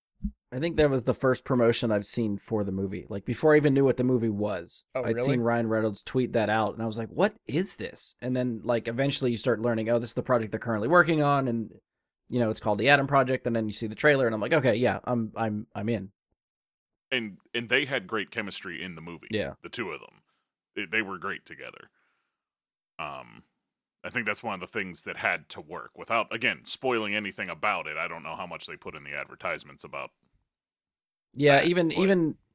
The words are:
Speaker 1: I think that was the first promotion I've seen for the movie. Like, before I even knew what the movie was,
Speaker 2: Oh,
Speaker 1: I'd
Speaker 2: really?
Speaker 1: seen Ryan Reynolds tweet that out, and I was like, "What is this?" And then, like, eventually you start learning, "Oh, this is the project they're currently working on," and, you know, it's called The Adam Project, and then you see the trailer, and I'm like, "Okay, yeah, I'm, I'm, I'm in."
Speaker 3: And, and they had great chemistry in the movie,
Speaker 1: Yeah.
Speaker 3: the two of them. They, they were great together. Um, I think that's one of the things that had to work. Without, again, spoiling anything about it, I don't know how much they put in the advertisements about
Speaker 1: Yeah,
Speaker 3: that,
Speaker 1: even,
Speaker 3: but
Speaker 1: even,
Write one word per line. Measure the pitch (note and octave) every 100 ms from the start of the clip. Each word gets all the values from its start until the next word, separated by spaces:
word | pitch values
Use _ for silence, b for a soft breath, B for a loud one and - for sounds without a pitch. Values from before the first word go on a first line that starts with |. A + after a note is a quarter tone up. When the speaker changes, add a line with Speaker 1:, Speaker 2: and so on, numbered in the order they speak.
| _ _ - - -
Speaker 1:
I | B2+
think | E3+ D#3
that | D3
was | C3+
the | A#2+ A#2
first | C3 B2+
promotion | - B2+ A#2 A#2 A#2
I've | G#2 G2+
seen | - A2 G2+
for | - A2
the | G2
movie. | F#2+ G2 F#2+ -
Like, | G2+ -
before | A#2 D#3
I | D3+
even | C#3+
knew | C#3
what | C3+ A#2+
the |
movie | B2+ B2+ A2+
was, | G2+ G#2 F#2+ F2 - - C3
Speaker 2:
Oh, |
Speaker 1:
I'd | B2 A#2
Speaker 2:
really? | B2+
Speaker 1:
seen | B2+
Ryan | A#2 A#2 A#2
Reynolds | A2 A2 G#2
tweet | - C3 B2
that | A#2 G#2
out, | A2 G#2 -
and |
I | A2+
was | A2
like, | A2
"What | - G3 - -
is | C#3 G3 -
this?" | G2 - - -
And | B2+ B2+
then, | B2+ A2+
like, | G2 A#2 A2+
eventually | A#2+ C#3 C#3 C3
you | A2+
start | C3+ G#2
learning, | A#2+ A2+ A2
"Oh, | A#2
this | A#2
is | -
the |
project | - B2 A2
they're | G#2+
currently | A#2 A2 A2+
working | F3 D#3+ D#3
on," | C#3+ C#3 C3
and, | A#2 A2 - _ _ _ _ -
you | B2
know, | A2+
it's | -
called | A2 G#2
The | A#2+
Adam | C#3+ C3+
Project, | C#3 B2+ B2+ B2
and | A#2
then | A2
you |
see | G2+ A2
the | G#2+
trailer, | D3+ C#3 A#2+
and | A2
I'm |
like, | G#2
"Okay, | D#3+ B2 A2
yeah, | A#2+ A2 -
I'm, | B2 A2 -
I'm, | A2+ G#2 -
I'm | G#2+ G#2
in." | A2 G2 _ _ _ _ _ _ _ _ _ -
Speaker 3:
And, | B2+ A2 F2+ _ A#2+
and | A#2
they | B2+ C#3
had | C3+ F#2
great | A2 F#2+
chemistry | A#2 G2+ - F#2+ D#2
in | F2+ D#2+
the |
movie, | E2+ E2+ -
Speaker 1:
Yeah. | G#2+ D2 C2+
Speaker 3:
the | E2+
two | - G2
of | C#2+
them. | - _ _ _ _ _ _ -
They, | F#2
they | A2
were | G2 F2+
great | F#2+ E2 -
together. | C#2+ B1 - - _ _ _ _ _ _ _ _ _ _ -
Um, | D2+ C2+ A#1+ A1 - _ _ _ _ _
I | F2+
think | B2 G#2+
that's | G#2
one | A2+ F#2+
of |
the | F2+
things | A2+ F#2 E2
that | - E2
had | G#2+ E2+ D2
to | -
work. | D2+ E2+ A1+ -
Without, | - A2+ G#2
again, | A#2 A#2 E2+ -
spoiling | - C3 A#2+ G#2 G#2
anything | G2+ F#2 F#2+
about | E2 G#2 F#2 D#2
it, | D2+
I | E2+
don't | E2+
know | D#2 D#2+
how | F2+
much | E2 -
they | E2+
put | - D#2
in |
the | C#2+
advertisements | C#2+ - - F#2 D#2+ D2+ D2
about | D2+ C#2+ C2 _ _ _ _ _ _ _ _ _ _ _ _ B2+
Speaker 1:
Yeah, | C#3+ C#3
Speaker 3:
that, | D#3
Speaker 1:
even, | F3 E3
Speaker 3:
but | -
Speaker 1:
even, | F#3+ F#3+ D#3+ - _